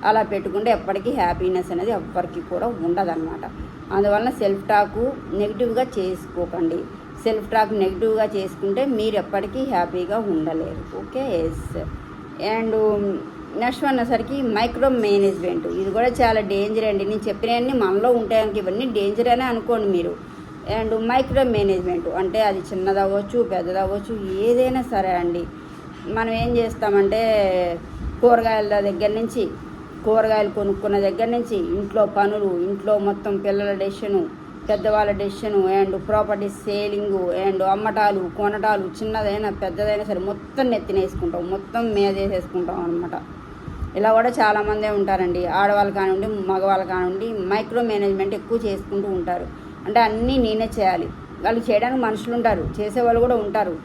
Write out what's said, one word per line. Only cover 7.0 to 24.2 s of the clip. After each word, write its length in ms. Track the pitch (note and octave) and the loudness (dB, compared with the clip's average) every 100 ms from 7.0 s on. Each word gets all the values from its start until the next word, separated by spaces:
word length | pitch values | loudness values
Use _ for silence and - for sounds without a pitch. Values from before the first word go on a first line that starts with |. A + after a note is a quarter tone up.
| - - | -16 -4
సెల్ఫ్ 240 | A3+ A3 G3+ | -2 -2 0
టాక్ 180 | A3+ G#3 G#3 | 2 2 2
నెగిటివ్గా 440 | F#3+ F#3 A3 A3 G#3+ | 0 2 0 2 0
చేసుకుంటే 500 | G#3 F#3+ - G3 G3+ C#4 A#3 | 0 -6 -4 -2 0 0 0
మీరు 200 | G#3+ G#3 | 0 0
ఎప్పటికీ 400 | - G3+ G3 A#3 C4 | -2 -4 -4 -4 -2
హ్యాపీగా 440 | F#3+ F3 F3+ F3 G#3+ G#3 | 0 0 -2 -2 -2 0
ఉండలేరు. 500 | D#3+ D#3 D#3+ - - - - | 0 0 -2 -4 -8 -10 -10
ఓకే, 200 | - C4 C4+ F3 | -8 -6 -2 -2
ఎస్. 400 | D#3+ - - E3+ D#3 - - - - - G3 | -2 -4 -8 -8 -8 -10 -14 -16 -16 -8 -4
And 200 | A3 A3+ A3 G#3+ G#3 G3+ F3 - - - - | -2 0 2 2 2 0 -4 -6 -14 -10 -2
నెక్స్ట్ 220 | A#3+ B3+ C#4+ | -2 0 0
వన్ 100 | C4 | 2
అనేసరికి 360 | A#3 A#3 A#3 C#4 B3+ G#3 | 2 0 0 -2 0 0
మైక్రో 320 | A#3+ A#3+ C4+ B3 G#3 | 0 2 2 4 4
మేనేజ్‌మెంట్. 600 | G3+ G3 E3+ F3 F3 E3 F3 | 6 4 2 -2 -2 -2 -2
ఇది 100 | G3 G3 | 0 2
కూడా 140 | B3 A#3+ | 2 4
చాలా 220 | A#3 A3 G3+ | 4 4 2
డేంజర్ 360 | G3 G3+ A3 A3 | 0 0 0 0
అండి. 160 | G3 G3 | 0 0
నేను 120 | G#3+ G#3+ | -2 -4
చెప్పినవన్నీ 460 | G3 A3+ A#3+ B3 C4+ | -2 0 0 2 2
మనలో 260 | G3 G3 A#3+ A#3+ | 2 4 4 4
ఉంటాయని 400 | G#3 A3 G#3+ G3+ | 4 2 2 0
ఇవన్నీ 240 | F#3 G3 C4 G#3 | -2 -2 0 0
డేంజర్ 340 | G3+ G#3+ A#3+ A#3+ | 0 2 4 4
అనే 120 | B3+ | 2
అనుకోండి 340 | A#3 G#3+ A#3 G3+ F3+ | -2 0 0 2 0
మీరు. 180 | E3+ E3+ - - - - - | 0 -6 -12 -16 -16 -14 -6
And 160 | A3 A3 A3 A3+ | -4 -2 0 2
మైక్రో 320 | B3+ C4 C4+ C4 | 2 2 2 4
మేనేజ్‌మెంట్ 520 | G#3+ G3 F#3 F3+ F3 E3+ E3+ | 4 4 2 0 -2 -2 -2
అంటే 200 | F#3+ G#3+ G#3+ | 0 2 2
అది 120 | F#3+ - | 0 -4
చిన్నదవ్వచ్చు, 680 | G3 F#3 G3 G3 G3+ G3+ A#3+ G#3 | -2 0 2 2 0 0 0 2
పెద్దదవ్వచ్చు, 600 | F#3 E3+ F#3 F#3+ G3+ G3+ A3+ | 0 -2 -2 0 -2 -4 -6